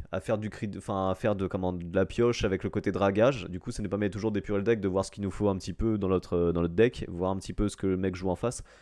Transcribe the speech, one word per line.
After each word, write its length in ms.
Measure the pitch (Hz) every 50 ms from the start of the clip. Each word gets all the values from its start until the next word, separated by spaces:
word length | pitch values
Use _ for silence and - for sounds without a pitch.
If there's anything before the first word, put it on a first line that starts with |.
| - -
à 80 | - 95
faire 180 | - - 113 104
du 120 | 107 107
cri 180 | - - 117 104
de, 100 | 92 92
enfin, 320 | - - 101 95 95 95
à 60 | 92
faire 200 | - - 110 104
de, 120 | 95 95 90
comment, 260 | - 95 92 90 90
de 220 | 87 85 87 85
la 100 | 95 95
pioche 380 | - - - 120 120 117 - -
avec 200 | 101 95 92 -
le 60 | 98
côté 220 | - 104 - 101
dragage. 540 | 87 90 98 98 98 107 113 135 143 110 90
Du 140 | 82 90 90
coup, 120 | - 123
ça 100 | - -
nous 80 | 104 92
permet 200 | 101 101 104 98
toujours 220 | 87 101 101 110
d'épurer 280 | 104 101 95 - 104 101
le 40 | 98
deck, 160 | 113 117 107
de 80 | 95 95
voir 160 | 90 95 95
ce 80 | -
qu'il 120 | - 104 101
nous 80 | 95
faut 180 | - - 104 101
un 80 | 95 92
petit 160 | - 95 90
peu 240 | - 110 113 110 104
dans 120 | 95 92
notre, 260 | 95 87 - - 87
euh, 160 | 87 85 85
dans 100 | 85 85
notre 140 | 85 85 85
deck, 300 | 95 113 127 - - - -
voir 240 | 90 85 92 92
un 60 | 95 95
petit 160 | - - 92
peu 160 | - 104 101
ce 60 | -
que 120 | - - 95
le 100 | 92 92
mec 180 | 95 95 92
joue 140 | 90 92 95
en 60 | 90
face. 280 | - - 120 - - - - - -